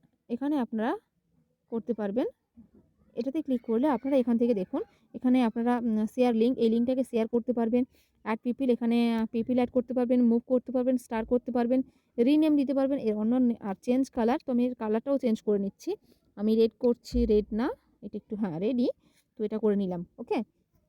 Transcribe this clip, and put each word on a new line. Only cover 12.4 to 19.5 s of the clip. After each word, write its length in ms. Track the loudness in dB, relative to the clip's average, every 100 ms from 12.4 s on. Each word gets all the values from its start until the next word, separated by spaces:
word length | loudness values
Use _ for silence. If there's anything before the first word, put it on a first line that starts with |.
| 4 2
দিতে 180 | 2
পারবেন, 240 | 0 0 0
এর 180 | -2 -2
অন্য 200 | 0 2
নে-, 200 | 2 0
আর 140 | -6 -6
চেঞ্জ 280 | -2 0 0
কালার। 280 | 0 0 0 -2
তো 60 |
আমি 140 | -2 -2
এর 80 |
কালারটাও 440 | -2 -2 -2 0 0
চেঞ্জ 240 | 0 -2
করে 160 | 0 0
নিচ্ছি, 380 | -2 -6 -8 -8 _ _ _ -4
আমি 200 | 0 4
রেড 140 | 2 2
করছি, 480 | 0 0 -2 0 2
রেড 180 | 2 0
না, 180 | -2 -4 -6 _ _
এটা 140 | -14 -14
একটু, 200 | -10 -6
হ্যাঁ, 220 | -4 -2
রেডই, 300 | -2 0 -2 -4 _ _ _ -8
তো 80 |
এটা 140 | -6